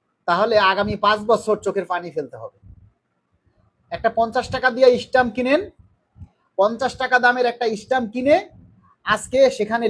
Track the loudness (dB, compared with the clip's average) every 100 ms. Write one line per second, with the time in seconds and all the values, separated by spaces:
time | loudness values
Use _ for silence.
0 | _ _ -2 0 2 2 2 0 -2 0
1 | 0 0 0 0 0 -2 -2 -4 -4 -6
2 | -6 -8 -10 -12 -18 _ -20 -20 _ _
3 | _ _ _ _ _ _ _ _ -14 -4
4 | -4 -2 -2 -2 -4 -2 -2 4 4 4
5 | 0 0 0 -2 0 0 -2 _ _ _
6 | _ -20 -20 _ _ -2 -2 0 -6 -4
7 | 0 2 4 2 0 0 -4 -4 -4 -4
8 | -2 -4 2 2 0 -20 -20 _ _ _
9 | -4 -4 -2 2 2 2 -4 -2